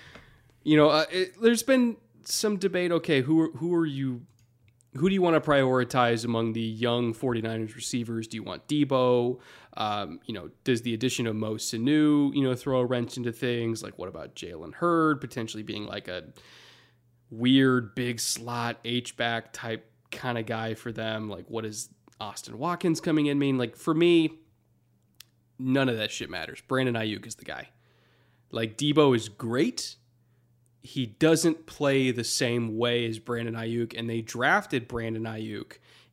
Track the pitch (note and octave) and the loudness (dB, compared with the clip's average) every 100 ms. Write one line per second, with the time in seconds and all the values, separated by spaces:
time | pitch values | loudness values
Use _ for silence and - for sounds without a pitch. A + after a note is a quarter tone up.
0 | - - - _ _ _ D3 D3+ D3+ D3+ | -20 -20 -20 _ _ _ 4 6 6 4
1 | D#3+ F3+ F#3 - A3+ A#3 - C4 A#3+ G#3+ | 0 -2 -4 2 4 4 4 4 2 -2
2 | _ _ - - G#3+ G3+ F#3+ F3+ F3+ E3 | _ _ -6 -2 -2 0 0 0 0 0
3 | E3+ C#3 B2+ D#3+ D#3+ B2 E3+ E3+ D#3+ C3+ | 2 2 4 4 2 0 0 0 0 -2
4 | C3+ B2 - _ _ _ _ _ _ C3 | -4 -6 -10 _ _ _ _ _ _ 0
5 | F#3 G3 F3 D#3+ D3+ C#3+ C3 B2+ A#2+ C3 | 2 4 4 4 4 4 4 2 2 2
6 | A#2+ A#2 A#2+ A2+ A2+ A2+ A2+ A2 A#2+ A#2+ | 2 2 0 0 0 -2 -4 -2 0 0
7 | A#2+ A2+ C3 A#2 A2+ A2+ A2 - - B2 | 0 -2 -2 -2 -4 -4 -8 -10 -6 -4
8 | A2+ A2+ A2 A2+ F#2+ F2+ - D3+ C3+ C3 | -4 -6 -6 -10 -10 -10 -2 2 2 4
9 | B2+ B2 A#2+ B2 - - - - G#2+ G#2 | 4 4 2 -2 -10 -20 -14 -6 -4 -4
10 | F2 E2 - G#2 D2+ - - A#2+ A#2+ A2+ | -6 -10 -10 -10 -12 -6 0 0 0 -2
11 | B2+ - A#2 G#2+ A2 G#2+ - A2+ B2+ D3+ | -2 -2 -2 -2 -4 -6 -6 -2 2 4
12 | D3+ D3 C#3+ C#3 C3 B2+ C#3+ B2+ B2 B2 | 4 4 2 2 0 0 0 0 2 0
13 | A#2 B2+ A#2+ A2+ B2+ A#2+ A2+ A2 G2 - | -2 -4 -6 -4 -2 -2 -2 -4 -8 -12
14 | F#2 E2+ C2 - F2 D#2+ D#2+ - F3 E3 | -12 -12 -14 -14 -14 -12 -14 -4 0 2
15 | D#3 C#3 C3 B2 A2 G#2+ G#2+ G#2 G#2 G2+ | 2 0 -4 -8 -8 -8 -8 -8 -8 -10
16 | - F2+ E2 - - - - - _ _ | -8 -10 -12 -20 -20 -20 -20 -20 _ _
17 | _ _ - A2+ B2 C3+ C3 B2+ A2 C3 | _ _ -16 -2 4 6 6 4 0 -4
18 | B2 A#2 - - A#2+ A#2+ A#2 A#2 A#2 B2 | -6 -4 -4 -4 -6 -6 -6 -6 -4 -4
19 | A#2+ - A#2 A#2 - - A#2 A2+ - _ | -4 -4 -2 -2 -6 -10 -8 -8 -10 _
20 | _ - B2+ A#2 A2+ A2+ A2+ A2 A#2+ A2 | _ -8 -4 -4 -4 -4 -6 -6 -8 -6
21 | A2 A2 G#2+ F2+ - A2 A2 G2+ - _ | -6 -6 -6 -10 -8 -8 -8 -10 -14 _
22 | _ - G#2+ G2+ - A2 D#3+ F3 F3+ D#3+ | _ -14 -12 -12 -14 -6 -4 0 0 0
23 | F3 D#3 D3 C#3+ C#3 B2+ A#2+ - - D#3+ | 0 2 2 2 2 0 -2 -4 -2 4
24 | F3 E3+ D#3 - _ _ _ _ _ _ | 6 6 4 -2 _ _ _ _ _ _
25 | _ - - _ _ - C3 C3+ C3+ A2+ | _ -20 -20 _ _ -6 0 2 2 0
26 | G#2+ - G2 F2+ D#2+ D#2 - C3 B2 A#2 | -4 -6 -8 -8 -10 -10 -2 0 0 0
27 | A2 G2+ G#2 - - C2+ - _ _ _ | -2 -6 -10 -14 -12 -12 -14 _ _ _
28 | _ _ _ _ _ A2+ A2+ G#2 D3 D3 | _ _ _ _ _ -6 -4 -2 2 6
29 | C#3+ A#2 A2 - A2+ B2 A#3 - - - | 6 6 0 -8 -2 0 0 -2 -10 -12
30 | _ _ _ _ _ _ _ _ - C#3 | _ _ _ _ _ _ _ _ -10 -6
31 | A2+ - D#3+ D#3+ E3+ D#3+ - - C#3+ C3+ | -6 2 4 6 4 0 -4 -2 2 4
32 | C3 A#2+ A2+ - B2+ A#2+ A2+ A2 A#2+ A#2+ | 2 0 -2 0 0 0 0 0 0 2
33 | A#2 A2 - A#2 A#2 A2+ A2+ A#2 A2+ A#2 | 0 -4 -6 -4 -4 -4 -4 -2 -2 -4
34 | A#2 A#2 A2 A#2+ C3+ G3 G3 C3 A#2 A#2+ | -4 -4 -6 -2 2 2 0 -4 -4 -6
35 | A2+ A2+ A2 A2 A2 G#2+ - - _ - | -4 -4 -6 -8 -8 -10 -12 -20 _ -20
36 | _ | _